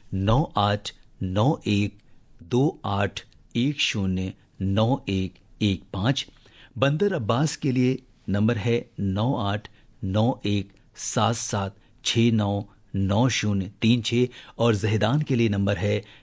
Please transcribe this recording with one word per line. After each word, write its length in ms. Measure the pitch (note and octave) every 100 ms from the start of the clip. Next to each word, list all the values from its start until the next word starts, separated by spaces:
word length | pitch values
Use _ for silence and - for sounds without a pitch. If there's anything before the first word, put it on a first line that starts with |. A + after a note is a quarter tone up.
| -
नौ 380 | F#2+ G2 A#2+ E3+ -
आठ 360 | G#2 G#2 - - - -
नौ 380 | F#2 F#2+ B2 - -
एक 320 | G2+ G#2 - - - _ -
दो 380 | E2+ A#2+ C#3+ -
आठ 360 | G2 G2+ G2+ - - - _ A#2
एक 240 | C3 D3
शून्य 520 | - A2 F#2+ F#2 F#2 - _ -
नौ 440 | F#2+ G2 A2+ C3 -
एक 260 | F#2+ F#2+ - _ -
एक 200 | G#2 F#2 -
पाँच। 340 | G2 A2 C#3+ - - - - - A2
बंदर 340 | C3+ D#3 G3+
अब्बास 440 | F3 G#2+ A#2 D3+ -
के 160 | C#3
लिए 300 | B2+ B2+ B2+ - _ -
नंबर 280 | G2 A2 A2
है 340 | A2+ A#2 - -
नौ 340 | G2 F#2 A#2
आठ 340 | C3 G2+ G#2 - - - -
नौ 360 | F#2+ G#2 A#2 - G#2
एक 220 | G2+ F#2+ - _ -
सात 380 | - B2 G#2+
सात 400 | A#2 - G2+ G2 - _ _
छः 280 | - A#2 A#2
नौ 320 | A2 G2+ G2+ A2+ - - G2
नौ 320 | F#2+ G2+ B2+
शून्य 420 | A2+ G#2+ G2 F#2+ -
तीन 200 | A2+ B2
छः 260 | G#2+ A#2 B2 - - -
और 160 | A#2
जहेदान 480 | G#2 G#2 G#2+ G#2+ D3
के 140 | D3+ B2
लिए 120 | A2+
नंबर 280 | G2+ G2+ F2+
है 280 | G2+ G#2 - -